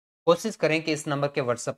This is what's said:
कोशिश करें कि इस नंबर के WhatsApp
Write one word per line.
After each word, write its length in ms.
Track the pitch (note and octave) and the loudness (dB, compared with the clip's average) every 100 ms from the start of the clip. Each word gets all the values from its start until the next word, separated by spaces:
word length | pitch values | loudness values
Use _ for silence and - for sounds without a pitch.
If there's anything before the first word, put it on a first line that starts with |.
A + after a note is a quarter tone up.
| _ _ - | _ _ 2
कोशिश 280 | E3+ A3 - | 2 2 -2
करें 280 | D#3 D#3 | 0 0
कि 100 | D#3 | 0
इस 140 | D3+ D#3 | -2 -2
नंबर 200 | C#3+ C#3+ | -2 0
के 140 | D3+ | 0
WhatsApp 320 | B2 A#2 - | -2 -2 -4